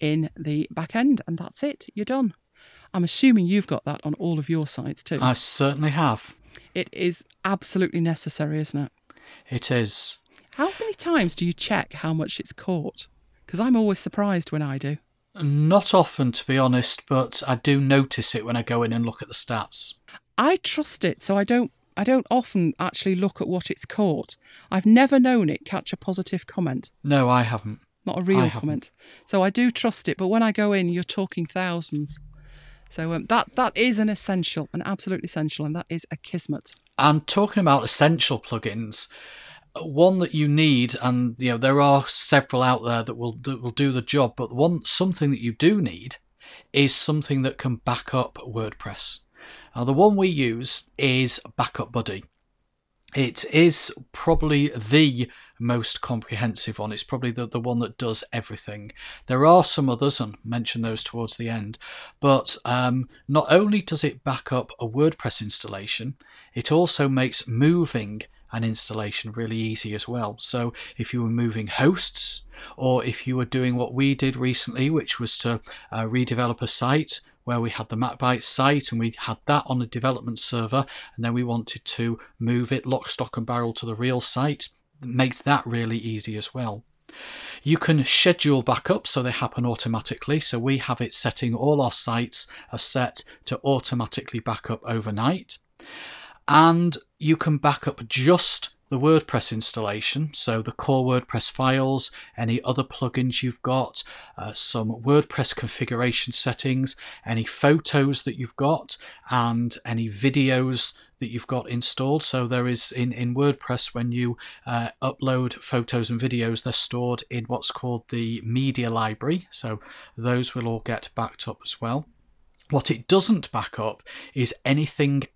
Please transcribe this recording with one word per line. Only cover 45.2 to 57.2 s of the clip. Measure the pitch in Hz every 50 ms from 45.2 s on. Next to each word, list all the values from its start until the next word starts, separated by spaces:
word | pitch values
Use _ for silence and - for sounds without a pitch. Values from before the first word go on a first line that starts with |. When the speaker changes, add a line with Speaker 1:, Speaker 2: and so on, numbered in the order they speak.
| 151 143
Speaker 2:
that | 139 -
you | 117 117
do | 113 - 147 175 214 202
need | 170 117 85 87 110 131 - - _ _ _ _ - - - - - _
is | - 139 139 135 -
something | - - - 151 151 139 - 147 135
that | 131 131 -
can | - - 131 120
back | 110 - - 123 - - - -
up | 131 123 - -
WordPress. | - - - 107 113 110 107 - - - - 98 - - - - - _ _ _ - - - - - - - -
Now, | 120 123
the | 127 135
one | 139 196 214 208
we | 196 190 190
use | 170 143 131 117 113 117 127 127 - - - _ _
is | - 135 135 127 127 131 123 - - - - -
Backup | - 120 - - - 113 -
Buddy. | 120 120 110 - 101 95 - - _ _ _ _ _ _ _ _ _ _ _ _ _ _ _ _ -
It | 139 135 120 - - - - -
is | 160 175 170 156 - - - - - - _
probably | - - - 165 165 - 160 151 151 143 143 147
the | - 120 107 107 131 160 160 143 127 120 123 - - - - _ _ -
most | 117 120 123 120 110 - - -
comprehensive | - - 123 113 110 - 113 101 123 113 110 - - - 110
one. | - 104 107
It's | 107 104 -
probably | - - 123